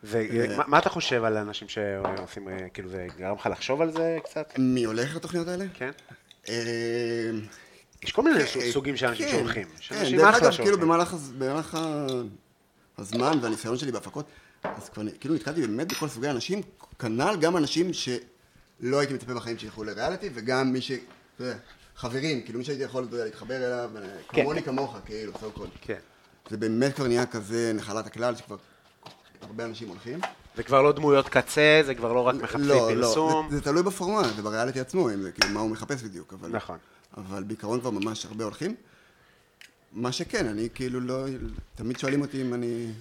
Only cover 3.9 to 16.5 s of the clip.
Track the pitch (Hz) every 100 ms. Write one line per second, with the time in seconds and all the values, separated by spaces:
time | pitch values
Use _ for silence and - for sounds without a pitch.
3.9 | 160 165 165 - - 151 - 127 127 117
4.9 | 110 131 160 165 170 170 180 196 180 131
5.9 | 139 - 120 _ - - 117 117 117 117
6.9 | 117 117 117 113 113 107 - - - _
7.9 | _ - - 285 269 135 131 123 123 135
8.9 | 131 123 113 113 117 117 113 90 - -
9.9 | - 170 127 202 226 160 175 202 202 165
10.9 | 170 175 180 139 127 131 147 156 165 160
11.9 | 151 139 127 113 101 _ _ _ _ _
12.9 | - 98 113 127 156 117 110 113 123 139
13.9 | 113 95 143 139 - - _ - 110 104
14.9 | - 107 - 135 156 160 160 123 107 165
15.9 | - 151 113 139 131 -